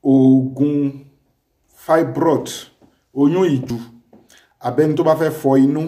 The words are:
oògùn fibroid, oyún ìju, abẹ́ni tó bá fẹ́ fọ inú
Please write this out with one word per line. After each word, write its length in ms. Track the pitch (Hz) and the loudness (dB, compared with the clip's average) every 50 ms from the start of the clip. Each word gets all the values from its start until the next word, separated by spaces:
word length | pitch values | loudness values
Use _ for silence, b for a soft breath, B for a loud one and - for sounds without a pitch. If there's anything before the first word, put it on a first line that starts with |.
| - | 2
oògùn 840 | 139 135 135 131 131 131 131 127 131 131 - 143 147 147 143 143 139 135 - - _ _ _ _ _ _ _ _ _ _ _ _ _ _ _ - | 2 2 4 6 4 4 4 2 -2 -4 -2 -2 -2 0 -2 -4 -4 -6 -10 -20 _ _ _ _ _ _ _ _ _ _ _ _ _ _ _ -2
fibroid, 600 | - 165 165 170 - - - 165 165 143 120 - - - - - _ _ _ _ _ _ _ _ _ _ | 0 0 0 0 -2 -4 -2 0 0 0 -2 -4 -8 -14 -16 -18 _ _ _ _ _ _ _ _ _ _
oyún 320 | 135 143 143 165 185 190 170 | 0 0 0 2 2 0 0
ìju, 280 | 143 127 123 - 120 113 117 - - - _ _ _ - b b b b b b b b | 0 -2 -4 -8 -10 -10 -12 -18 -20 -20 _ _ _ -20 b b b b b b b b
abẹ́ni 340 | - 123 120 135 156 156 151 | -8 -4 0 0 0 0 0
tó 100 | 160 170 | 0 0
bá 100 | 160 156 | 0 0
fẹ́ 160 | 156 165 156 | 0 -2 -4
fọ 280 | 151 - - 135 135 135 | -4 -2 0 2 4 4
inú 240 | 135 139 147 156 160 | 4 2 0 -4 -6